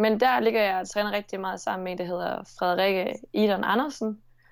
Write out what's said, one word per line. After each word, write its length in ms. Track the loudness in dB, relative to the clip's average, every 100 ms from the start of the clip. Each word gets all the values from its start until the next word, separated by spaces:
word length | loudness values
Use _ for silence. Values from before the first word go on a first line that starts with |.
men 200 | 2 4
der 200 | 4 4
ligger 240 | 2 2
jeg 160 | 2 0
og 100 | -4
træner 220 | -4 -2
rigtig 280 | -2 -6 -8
meget 220 | -6 -6
sammen 220 | -4 -4
med 80 | -4
en, 60 | -6
der 60 |
hedder 400 | -4 -4 -4 -6 -8 -4
Frederikke 560 | 0 2 2 2 -2 -6 -6
Idon 300 | 0 2 2
Andersen, 580 | 2 2 0 -2 -6 -6 -12 -20 _